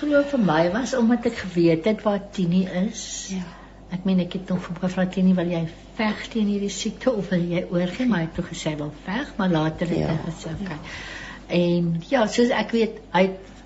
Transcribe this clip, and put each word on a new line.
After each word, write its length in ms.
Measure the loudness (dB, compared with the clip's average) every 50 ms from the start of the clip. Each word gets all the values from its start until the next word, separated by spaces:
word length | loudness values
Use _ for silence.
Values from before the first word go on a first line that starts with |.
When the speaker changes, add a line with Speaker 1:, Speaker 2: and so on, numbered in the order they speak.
Speaker 1:
glo 220 | -2 4 4 4
vir 180 | 4 4 2 2
my 200 | 4 4 4 4 4 4
was 220 | 2 0 -2 0 2
omdat 320 | 2 4 4 4 4 2
ek 100 | -2 -4 -4 -8
geweet 400 | -4 2 4 6 6 4 4 2
het 140 | 0 0 2
waar 180 | 0 0 0 0 -4 -6
Tini 320 | -4 -2 0 2 4 2 2
is. 380 | 2 0 -2 -2 -2 -4 -8 -10 -10 -10 -10 -8 -8
Speaker 2:
Ja. 140 | -6 -6 -8 -8 -12 -16 -20 -20 -20 -20 -12 -10
Speaker 1:
Ek 120 | -8 -4 0
meen, 140 | 2 2 2
ek 120 | 2 0
het 160 | -4 -8 -4 -4
nog 80 | -4 -4
vir 160 | -4 -6 -6 -4
gevra, 240 | -4 -2 0 0 -2
"Tini, 260 | 0 0 4 4 4 4
wil 120 | 4 2
jy 160 | 0 0 -2 -2 -4 -6 -12 -18 -12 -6
veg 300 | -2 -2 -2 -2 -4 -8 -6
teen 180 | -2 0 0
hierdie 220 | 2 0 0 -2 -2
siekte 420 | -4 -4 -4 -6 -6 0 0 0
of 180 | 0 0 0 0
wil 100 | 0 0
jy 220 | 2 0 0 -2 -2 0
oorgee?" 360 | 0 0 0 0 -2 0 0
Maar 140 | 2 2 2
ek 60 | 0
het 80 | -2 -4
toe 100 | -6 -6
gesê, 320 | -6 -8 -6 -4 -4 -4
"Wil 160 | -4 -6 -8 -8 -10 -8
veg," 260 | -6 -4 -4 -6 -6 -4
maar 120 | -2 0 2
later 380 | 2 2 2 0 0 -2 -2 -2
het 100 | 0 0
Speaker 2:
Ja. 80 | 0 0
Speaker 1:
hy 100 | 0 -2 -4
gesê, 240 | -6 -8 -8 -8 -8
"Okay." 280 | -8 -6 -6 -8 -8 -10 -10 -12 -14 -12 -12 -12 -12 -14 -14 -14 -16 -16 -6 -2
En 540 | 2 2 4 4 4 2 2 0 0 -2 -2 0
ja, 180 | 2 2 2
soos 240 | 2 4 4 4 4
ek 200 | 4 0 0 0
weet, 280 | 2 2 0 0 -2 -8 -10 -2
hy 100 | 2 2
het 160 | 2 2 2 -4 -12 -18 -20 -20 -4